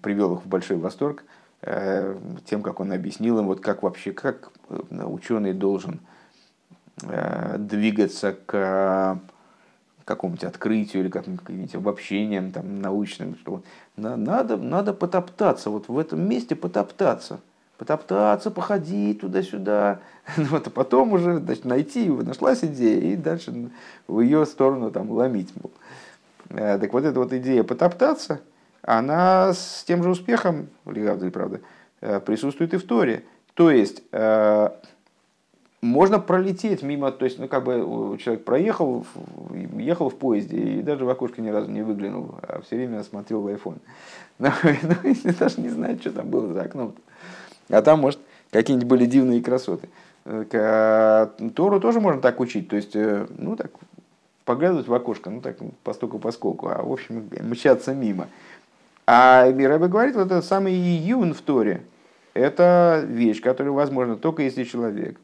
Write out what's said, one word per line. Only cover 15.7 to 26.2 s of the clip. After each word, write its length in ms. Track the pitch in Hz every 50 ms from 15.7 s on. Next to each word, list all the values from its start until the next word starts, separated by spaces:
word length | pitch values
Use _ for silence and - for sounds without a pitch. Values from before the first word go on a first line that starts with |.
| 104 107 101 -
в 80 | 117 139
этом 240 | 160 160 - - - 196
месте 260 | 233 254 240 - 160
потоптаться. 840 | - - 180 175 214 202 - - - 190 151 113 - - - - - _ _ _ _ _ _ _ _
Потоптаться, 720 | - - 151 156 - - 190 196 208 214 208 202 - 220
походить 680 | - 180 175 - 208 202 156 156 185 104 104 - - 208
туда-сюда. 800 | - - 92 95 95 - - 104 95 98 104 104 101 101 98 92 - - - - _
<laughs> 120 | - - 165
Вот, 300 | 151 131 151 156 - -
а 20 |
потом 440 | - 120 135 131 - 262 269 226 208
уже, 260 | 180 175 175 175 160
значит, 260 | 139 - - - -
найти, 440 | 127 123 131 156 - - 247 226 185
нашлась 540 | 143 123 - 120 131 - - - 262 240 -
идея, 500 | 160 147 131 123 113 107 98 - - 196
и 20 |
дальше 540 | 185 147 156 165 170 - - 120 120 120 120 - - - - - - _ -
в 140 | 87 107
ее 240 | 117 123 147 156 151
сторону 460 | 151 - - 135 131 139 131 117 110
там 200 | 90 101 98 110
ломить, 400 | 113 113 123 131 123 101 90 90 - -
мол. 100 | - - - _ - - - - - - - _